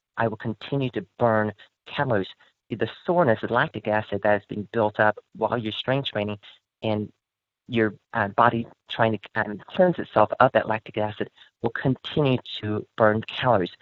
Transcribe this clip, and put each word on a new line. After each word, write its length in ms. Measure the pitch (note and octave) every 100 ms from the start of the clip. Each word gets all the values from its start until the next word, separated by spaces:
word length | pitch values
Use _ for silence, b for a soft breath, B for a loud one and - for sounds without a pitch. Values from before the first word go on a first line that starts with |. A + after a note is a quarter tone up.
| _ -
I 100 | A#2
will 100 | A2
continue 520 | A2+ G#2 - C#3 B2+
to 140 | G#2+ F#2 -
burn 360 | A#2+ A2 G#2+ G2+ B _ -
calories. 420 | - C#3 G#2+ F#2 - b _ _
The 200 | G#2 A2+ - -
soreness, 340 | F3+ D3 A2
the 120 | G#2
lactic 340 | A#2 D3+ A2 G#2+
acid 340 | G#2+ - G2+
that 80 | G#2
has 140 | G#2 -
been 220 | G#2 F#2+
built 280 | A#2 G#2+ -
up 200 | G#2+ - - -
while 220 | A2 A#2+
you're 140 | G#2+
strength 380 | - - C3+ C3+
training 300 | G#2+ G#2 G2+ B B _ _
and 300 | A2 G#2+ G#2 _ _ _ _ _ -
your, 280 | A#2+ G#2+ G2+ _
uh, 140 | A#2 G2+
body 380 | G#2 A#2 A#2 - - -
trying 240 | - A2+
to, 60 | G#2+ - A2+
um, 260 | G#2 G2 -
cleanse 320 | - F#3 E3
itself 320 | E2 A2 G#2 -
of 120 | B2+
that 140 | A2 G#2+
lactic 300 | A2 - A2
acid 320 | G#2+ G#2+ G2+ b b _
will 80 | A2+
continue 680 | - C3+ B2+ - D#3 C#3 B2+ - -
to 240 | G#2+ G#2+ - -
burn 240 | A2 A2
calories. 500 | - - C3 G#2+ F2 -